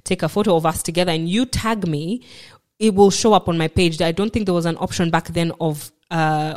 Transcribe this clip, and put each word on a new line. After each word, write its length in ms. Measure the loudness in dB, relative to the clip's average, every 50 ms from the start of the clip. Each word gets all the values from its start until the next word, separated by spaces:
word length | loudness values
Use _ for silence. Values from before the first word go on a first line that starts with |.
| -6
take 180 | -6 -4 -2
a 60 | -2 -2
photo 280 | -2 0 2 2 2
of 100 | 2 2
us 160 | 0 -2 -2
together 300 | -6 -4 -2 -2 0 0
and 160 | 0 -2 -2 -2
you 180 | 0 -2 -2
tag 400 | -2 -2 -4 -2 -2 -2 -2 -2
me, 360 | -2 -2 -2 -4 -4 -6 -8 -8 -14 -20 -20 -20 -20 -20 _ _ _ _ 0
it 160 | 0 2 6
will 160 | 6 6 6
show 220 | 6 4 2 4
up 160 | 4 4 2 0
on 80 | -2
my 120 | 0 -2 -2
page. 320 | 0 2 0 0 0 0
I 100 | -2 -2
don't 200 | 0 -2 -4 -2
think 140 | -2 -2 -2
there 80 | 0 0
was 120 | 0 0
an 100 | -2 -2
option 340 | -2 -6 -6 -2 -2 0 2
back 180 | 2 0 0 -2
then 240 | -4 -2 -2 -2 -2 -2
of, 320 | -4 -4 -4 -4 -10 -16 _ _ _ -6
uh, 440 | -2 0 0 0 0 0 -2 -4 -6